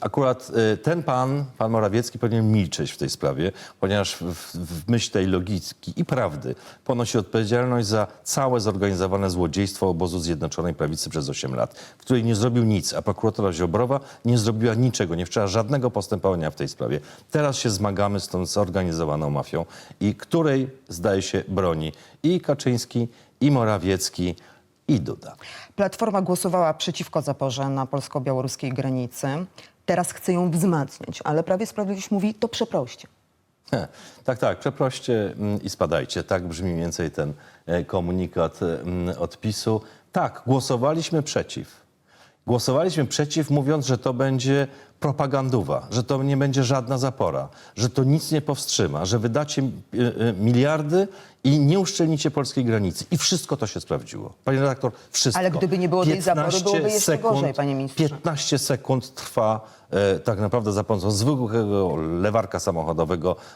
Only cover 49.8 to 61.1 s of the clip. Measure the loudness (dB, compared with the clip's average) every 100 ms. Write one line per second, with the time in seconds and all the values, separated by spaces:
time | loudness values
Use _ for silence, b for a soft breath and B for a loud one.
49.8 | -8 0 0 2 -2 2 4 4 4 2
50.8 | 2 2 0 B B B 2 6 6 4
51.8 | 2 2 2 2 0 0 -2 0 2 2
52.8 | 0 -2 -4 0 0 0 -2 -4 -4 -6
53.8 | -4 -6 -4 -12 -12 -6 0 2 2 0
54.8 | -4 B B 0 0 2 0 2 0 2
55.8 | 2 4 4 2 2 2 2 2 2 2
56.8 | 2 2 2 2 2 2 2 0 -2 0
57.8 | -4 0 0 2 -4 -2 0 0 0 -2
58.8 | 2 0 0 -14 -6 0 2 0 B B
59.8 | B 2 4 2 0 0 2 2 2 0
60.8 | 0 0 2